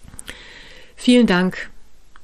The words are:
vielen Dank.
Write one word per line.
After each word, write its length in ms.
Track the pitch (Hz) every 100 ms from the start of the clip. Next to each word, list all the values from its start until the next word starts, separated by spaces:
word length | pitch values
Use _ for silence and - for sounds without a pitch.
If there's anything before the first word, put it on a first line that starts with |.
| - - - - - - - - - -
vielen 320 | - 247 233
Dank. 420 | 180 185 - - - - - - -